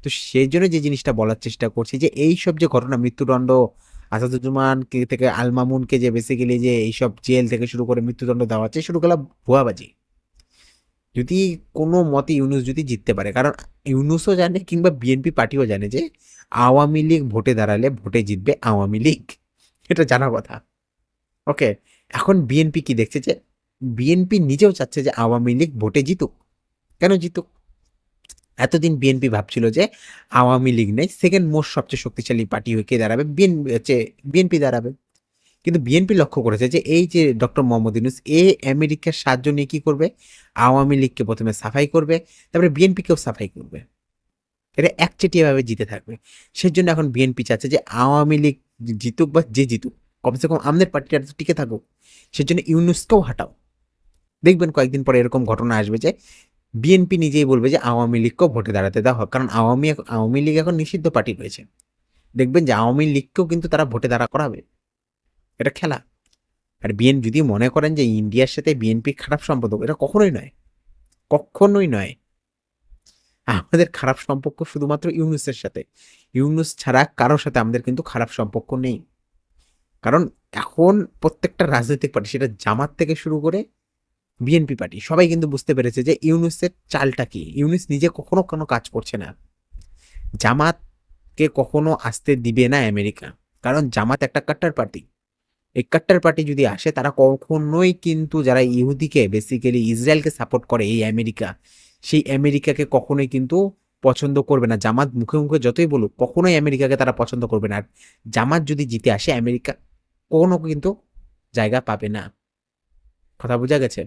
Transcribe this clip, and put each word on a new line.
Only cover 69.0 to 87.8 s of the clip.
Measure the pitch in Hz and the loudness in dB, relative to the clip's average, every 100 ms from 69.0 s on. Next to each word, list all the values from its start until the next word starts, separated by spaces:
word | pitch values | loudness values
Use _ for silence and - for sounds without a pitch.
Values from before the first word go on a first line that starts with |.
| 113 | -2
খারাপ | 139 - 147 - | -8 -6 -6 -2
সম্পর্ক, | 139 117 104 117 | -4 -2 -4 -4
এটা | 151 | -4
কখনোই | 139 208 202 120 | -2 2 2 0
নয়, | 71 _ _ _ _ _ _ _ _ | -10 _ _ _ _ _ _ _ _
কখনোই | 147 - - 202 202 185 113 | -2 -2 2 4 4 0 -2
নয়। | 95 - _ _ _ _ _ _ _ - _ _ _ _ - | -4 -12 _ _ _ _ _ _ _ -20 _ _ _ _ -4
আমাদের | 101 - 170 170 - | -4 0 2 2 0
খারাপ | 131 131 - | -2 -2 -4
সম্পর্ক | 139 143 - 160 | -4 -4 -8 -10
শুধুমাত্র | 151 143 147 170 | -6 -4 -2 -2
ইউনূসের | 165 160 151 - 127 | -2 -2 -2 -6 -8
সাথে। | - - - _ _ _ _ 127 | -10 -10 -16 _ _ _ _ -2
ইউনূস | 139 156 160 - | 0 0 -2 -6
ছাড়া | - 127 147 - | 0 2 2 2
কারোর | 123 147 | 2 2
সাথে | - 120 | 0 -2
আমাদের | 113 120 123 | 0 -2 -4
কিন্তু | 127 - | -6 -6
খারাপ | 120 113 - | -4 -6 -4
সম্পর্ক | 107 110 - 131 127 | -6 -6 -6 -6 -4
নেই। | 117 - _ _ _ _ _ _ _ _ _ | -6 -10 _ _ _ _ _ _ _ _ _
কারণ | 110 147 175 _ _ | 0 0 0 _ _
এখন | - - - 170 208 185 _ | -12 -10 2 4 4 0 _
প্রত্যেকটা | 160 - 175 _ 165 135 | -4 -2 -6 _ 0 0
রাজনৈতিক | 117 143 143 | 0 -2 -2
পার্টি, | - 107 | -4 -4
সেটা | 135 127 104 | -4 -4 -4
জামাত | - 107 147 - | -4 -2 -2 -4
থেকে | 156 156 | -4 -4
শুরু | - 156 151 | -4 -2 -2
করে | 185 - _ _ _ _ _ _ _ | -4 -8 _ _ _ _ _ _ _
বিএনপি | 123 165 147 131 | 0 2 2 -4
পার্টি, | - 95 - | -8 -10 -4
সবাই | 160 175 | 2 2
কিন্তু | 165 156 | 2 -2
বুঝতে | 139 - 131 | -4 -2 0
পেরেছে | 123 123 | 0 -2
যে | 127 160 | -2 0
ইউনূসের | 156 165 170 160 175 _ _ | 2 2 0 -2 -6 _ _
চালটা | 156 135 127 123 | -2 -2 -2 -6
কি। | 104 80 78 | -8 -10 -2
ইউনূস | 147 175 | 0 0